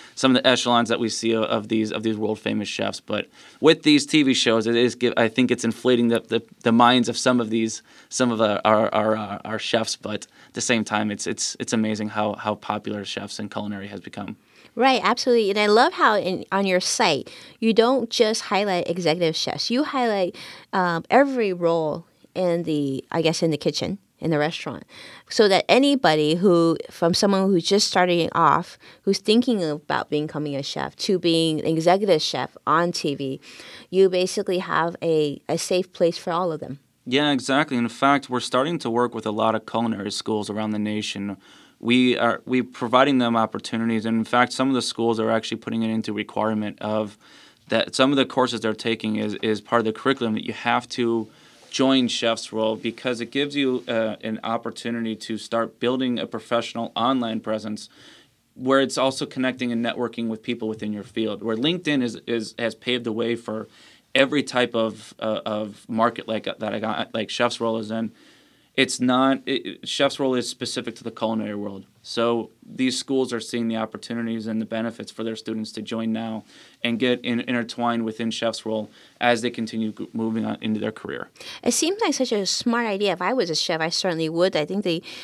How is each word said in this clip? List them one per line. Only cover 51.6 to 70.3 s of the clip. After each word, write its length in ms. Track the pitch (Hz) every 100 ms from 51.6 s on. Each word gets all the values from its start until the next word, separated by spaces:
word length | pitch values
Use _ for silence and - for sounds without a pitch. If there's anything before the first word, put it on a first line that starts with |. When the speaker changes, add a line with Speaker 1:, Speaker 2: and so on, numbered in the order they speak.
| -
Speaker 1:
join 360 | - 135 135 120
Chef's 460 | - 117 113 -
Roll 240 | 110 110 110
because 420 | 117 113 127 117
it 120 | 117
gives 220 | 139 143
you, 300 | 143 131 127 -
uh, 260 | 117 110 -
an 180 | 113 107 -
opportunity 680 | 117 117 - 117 117 113
to 240 | 110 - 107
start 400 | - 117 110 -
building 400 | 120 127 131 117
a 80 | -
professional 680 | 110 - 120 110 117 117 -
online 460 | 117 131 117 110
presence 480 | 110 110 104 104 - - - - _ _ _
where 260 | - 127 135
it's 180 | 135 -
also 280 | 131 131 143
connecting 480 | 131 127 127 123
and 100 | 117
networking 460 | 117 - 117 117 113
with 120 | 110
people 280 | - 117 110
within 240 | 107 107
your 100 | 104
field. 400 | 95 113 107 101
Where 140 | 110 110
LinkedIn 440 | 147 175 165 143
is, 140 | 120 110 -
is, 280 | 117 107 -
has 180 | 117 113
paved 280 | - 123
the 80 | 117
way 240 | 110 113 117
for 320 | - 110 107 - - _ _
every 280 | 131 135 147
type 320 | 139 123 123
of, 400 | 117 110 107 - -
uh, 220 | 110 107 113
of 400 | 107 107 104 -
market 400 | 113 117 113 -
like 160 | 110 -
that 280 | - 107
I 60 | 107
got, 340 | 107 - 107
like 160 | 113 104
Chef's 300 | - 123 -
Roll 180 | 117 113
is 140 | 107
in. 220 | 113 110 - - _ _ _ _ -
It's 240 | 131 -
not, 420 | 127 127 135 131 -
it, 420 | 135 - - -
Chef's 320 | - 139 135
Roll 160 | 135